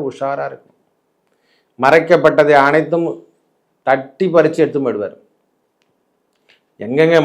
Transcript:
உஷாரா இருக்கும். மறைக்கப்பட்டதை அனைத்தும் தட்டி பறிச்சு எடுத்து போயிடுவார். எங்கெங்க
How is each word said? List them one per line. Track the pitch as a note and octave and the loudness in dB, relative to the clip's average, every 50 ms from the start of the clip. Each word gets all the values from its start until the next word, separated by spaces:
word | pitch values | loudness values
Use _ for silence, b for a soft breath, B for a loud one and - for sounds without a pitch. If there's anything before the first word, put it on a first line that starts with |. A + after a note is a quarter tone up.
| C#3+ C3 | -6 -8
உஷாரா | B2 - C#3 C#3 C#3 C#3+ C#3+ C#3 | -10 -8 -8 -8 -8 -8 -10 -12
இருக்கும். | C3+ - _ _ _ _ _ _ _ _ _ _ _ _ _ _ _ _ _ _ _ _ _ _ _ - B2+ | -14 -18 _ _ _ _ _ _ _ _ _ _ _ _ _ _ _ _ _ _ _ _ _ _ _ -2 2
மறைக்கப்பட்டதை | C#3 D#3 E3 D#3 F3 F3+ D#3 C#3+ D#3 C3+ D3 D3 D3 D3 C#3 C3+ C#3+ | 2 4 4 4 2 2 2 2 2 2 2 2 4 4 4 4 2
அனைத்தும் | D3 D#3 D3+ C#3+ E3+ E3+ E3 D#3+ - - - _ _ _ _ _ _ _ _ _ _ _ - | 2 0 0 -2 -4 -4 -4 -4 -8 -10 -16 _ _ _ _ _ _ _ _ _ _ _ -2
தட்டி | C3 C3+ C3+ C3+ - _ - G3 F3+ D#3+ | -2 -2 -2 -4 -8 _ -6 -4 0 2
பறிச்சு | E3 D#3 D#3 D#3+ E3 | 2 2 2 0 -2
எடுத்து | D3+ - D3+ C#3+ C3+ | -2 -2 -2 -4 -4
போயிடுவார். | A#2+ G#2 G#2 G2+ F#2 - - _ _ _ _ _ _ _ _ _ _ _ _ _ _ _ _ _ _ _ _ _ _ _ _ _ _ b b b _ _ - G#2+ | -4 -6 -6 -8 -10 -12 -16 _ _ _ _ _ _ _ _ _ _ _ _ _ _ _ _ _ _ _ _ _ _ _ _ _ _ b b b _ _ -16 -12
எங்கெங்க | A2 C3 D3 D#3+ E3 E3 D#3+ | -4 -2 0 2 2 2 2